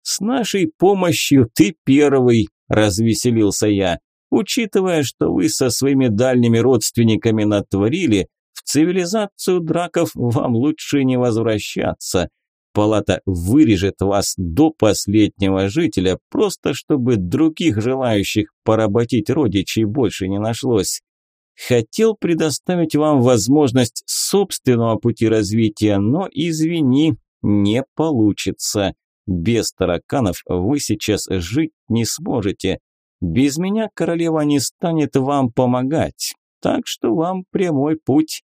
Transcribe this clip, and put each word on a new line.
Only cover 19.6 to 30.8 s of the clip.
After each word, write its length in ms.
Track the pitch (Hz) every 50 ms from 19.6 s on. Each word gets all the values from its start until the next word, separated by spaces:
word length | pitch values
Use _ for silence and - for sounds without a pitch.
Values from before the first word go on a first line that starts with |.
| 90 - - 113 110
больше 420 | 101 107 143 123 92 - - 95 92
не 120 | 98 101
нашлось. 640 | 107 113 117 - - 127 117 101 90 - - - _ _ _ _ _ _ _ _ _ _ _ - - -
Хотел 480 | 127 117 113 - - - 220 226 214
предоставить 800 | - - 175 170 160 160 156 - - _ - 180 175 165 156 -
вам 260 | 147 151 156 147 135
возможность 840 | 120 127 127 113 98 117 139 156 147 123 113 131 123 - - - -
собственного 920 | - - - - - - 196 196 190 - - - 131 123 113 113 113 113 101
пути 300 | - 120 117 - 113 110
развития, 680 | 110 110 104 92 107 117 113 107 - - 107 107 101 98
но, 320 | 101 110 135 175 196 -
извини, 840 | - - 165 170 160 156 156 160 175 165 151 127 127 143 156 165 120 - _ _ _ _
не 420 | - 104 104 104 101 101 110 127 135 _ _
получится. 1000 | - 151 160 151 117 107 104 92 - - 98 87 - - - - 104 98 92 - _ _ _ _ _ -
Без 460 | 104 92 87 82 107 117 113 - -
тараканов 720 | - - 95 87 87 82 - - 135 143 120 92 82 - - -
вы 320 | 90 90 90 110 147
сейчас 480 | 147